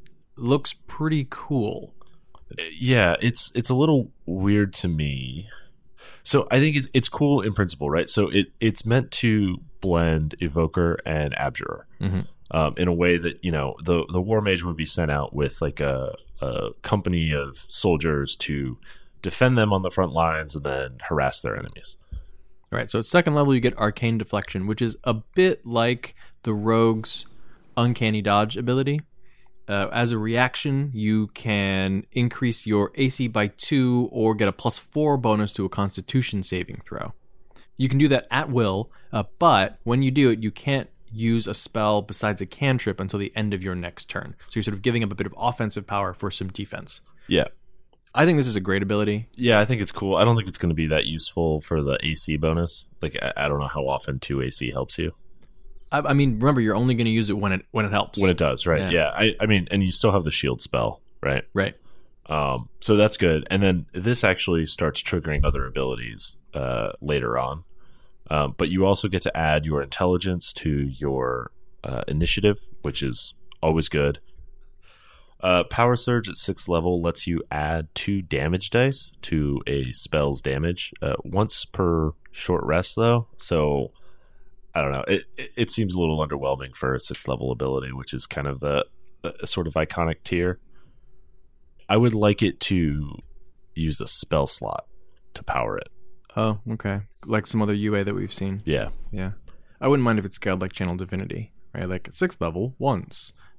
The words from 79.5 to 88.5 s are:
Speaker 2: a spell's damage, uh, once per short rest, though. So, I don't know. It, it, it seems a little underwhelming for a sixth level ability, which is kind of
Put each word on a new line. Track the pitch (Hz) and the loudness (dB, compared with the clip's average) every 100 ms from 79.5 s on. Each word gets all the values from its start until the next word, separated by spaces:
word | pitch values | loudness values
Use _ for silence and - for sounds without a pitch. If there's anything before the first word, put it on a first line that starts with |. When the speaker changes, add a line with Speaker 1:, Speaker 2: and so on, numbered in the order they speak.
| 69 - | 0 -2
Speaker 2:
a | 71 64 | -2 -2
spell's | - - 76 71 67 | -6 -8 -2 -2 -2
damage, | 67 67 82 90 - - | -4 -2 -2 -4 -8 -6
uh, | 76 64 | -4 -4
once | - 92 110 - - | -2 -2 0 -2 -6
per | - 90 82 78 - - | 0 2 2 0 -2 -12
short | - - 90 | -10 -2 -2
rest, | - 80 92 - | 0 0 0 0
though. | 117 120 117 - | 4 2 0 -8
So, | - 82 73 71 58 - - - - - - - - | -2 0 2 0 -4 -8 -18 -18 -20 -20 -20 -20 -6
I | 85 | -2
don't | 69 | -2
know. | 67 - | -2 0
It, | - - - | -2 -2 -12
it, | - | -8
it | - 110 | -4 -2
seems | - 101 | 0 -2
a | 90 | 0
little | 82 78 78 | 0 0 -2
underwhelming | 71 67 67 65 | -2 -2 -2 -6
for | - 65 | -6 -2
a | 65 | -2
sixth | - 65 - | -4 -6 -6
level | 65 65 | -4 -2
ability, | 62 65 65 65 | -2 -2 -2 -4
which | 65 65 | -8 -8
is | 67 | -10
kind | - - | -8 -6
of | 71 | -6